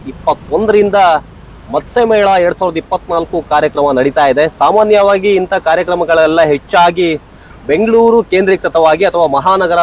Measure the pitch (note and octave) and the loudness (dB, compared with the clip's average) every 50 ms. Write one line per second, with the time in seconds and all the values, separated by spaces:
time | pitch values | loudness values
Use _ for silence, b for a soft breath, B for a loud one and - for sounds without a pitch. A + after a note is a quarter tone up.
0 | - - - - - D#3+ D3 - - - D3+ F3+ A3 G#3+ G#3 G#3 G3+ G3+ F#3+ G3+ | -16 -16 -16 -6 -4 -4 -4 -4 -4 -4 -4 -2 0 2 2 2 2 2 2 2
1 | F#3+ E3+ D#3+ D3 - - - - - - - - - - - D#3 - - - B3 | 2 2 2 0 -4 -10 -20 -20 -20 -20 -20 -20 -12 -8 -6 -6 -6 -4 -2 -2
2 | A#3 A3+ A3 G#3 G3+ G3 G3 F#3 F3 F3 E3+ - F#3+ F3 D#3+ D#3+ - - F#3 F3 | 0 0 0 2 2 2 2 2 0 0 -2 -4 -4 -4 -4 -6 -6 -6 -8 -8
3 | - E3 E3+ E3 E3 - E3+ E3 - - D3 D3+ D3+ D3+ - D3 C#3+ C#3+ C3+ B2 | -6 -6 -4 -4 -4 -4 -6 -8 -4 -2 -2 0 0 0 0 -2 -2 0 0 0
4 | C3 - - D#3+ C#3+ C#3 B2 C#3+ D#3 D#3 - - C#3 D#3+ F#3+ G#3+ G#3+ G#3+ G#3 G3+ | -2 0 0 0 0 0 2 0 -2 -2 -2 -2 0 2 2 2 2 2 2 2
5 | G3+ G3+ G3+ F#3+ F#3 G#3 G3 F#3+ F#3 - G3 F#3 - D#3+ E3 F3 F3 F3 F3 F3 | 2 2 0 0 0 0 0 0 -2 -2 -4 -4 -2 -2 -2 -2 -2 -2 -4 -4
6 | E3+ D#3+ E3 D#3+ D#3+ D#3 D#3+ E3 D#3+ D3+ D3 C#3 - - - F3+ E3+ F3 F3 F#3 | -2 0 2 2 2 2 2 2 2 0 0 -2 -4 -2 0 2 2 2 0 0
7 | F3 E3 D#3 D3 - - B B B B B B - - D3+ F3 A3 A3+ A3+ A3+ | -2 -2 -4 -6 -10 -16 B B B B B B -6 -2 -2 0 0 2 2 2
8 | A#3 A#3 A3+ A#3 F3+ - F#3 F#3+ G3 F#3+ F#3+ - - E3 - E3 D#3+ D#3 D#3 D#3+ | 4 4 2 2 0 0 -2 0 0 0 0 -2 -2 -2 0 2 2 2 2 2
9 | G3 F3+ F3 F3 E3 D3 C3+ C#3 C#3+ F#3+ F#3+ F#3+ F#3 E3 F3 F3 | 0 0 0 0 0 0 0 -2 0 0 0 0 0 0 2 2